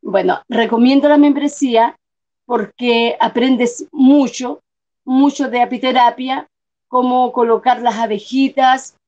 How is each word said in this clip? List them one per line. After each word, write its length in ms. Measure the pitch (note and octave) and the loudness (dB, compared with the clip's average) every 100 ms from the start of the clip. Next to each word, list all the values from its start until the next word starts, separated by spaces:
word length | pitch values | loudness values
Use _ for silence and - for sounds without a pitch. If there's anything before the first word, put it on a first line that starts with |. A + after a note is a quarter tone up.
Bueno, 400 | - F#3 F3 - _ | -2 -2 -2 -4 _
recomiendo 640 | A3+ A3 A3+ B3 C#4 D4 | -4 -2 2 2 4 4
la 80 | D4 | 4
membresía 800 | D4 C#4+ C#4+ - C4+ A3+ A#3 - _ _ _ _ _ | 4 2 -4 -4 -2 0 0 -4 _ _ _ _ _
porque 720 | A#3+ G3+ _ A#3+ A#3 A#3 - | -4 -4 _ 0 0 0 -2
aprendes 680 | A3+ A#3+ B3+ B3+ A#3+ - - | -2 0 0 0 -2 -4 -14
mucho, 680 | - C4 C#4+ C4 - B3 C#4+ _ _ _ _ - | 2 4 4 2 -4 -10 -12 _ _ _ _ -4
mucho 440 | C4 C#4+ C#4 C4 | 0 0 0 -4
de 120 | A#3+ | -2
apiterapia, 880 | A#3+ B3+ B3+ B3 A#3+ A#3 B3+ C#4 - _ _ _ _ | -2 -2 -2 2 2 0 -8 -8 -10 _ _ _ _
cómo 440 | B3+ B3 B3 B3 | -2 0 0 0
colocar 500 | B3 A#3 A3+ B3+ A#3+ | 0 0 0 0 0
las 140 | A#3+ G#3+ | -2 -4
abejitas 1000 | A3+ G#3 - C4 C4+ C4+ C4 C4 - _ | -4 -6 -4 -2 -2 2 0 0 -4 _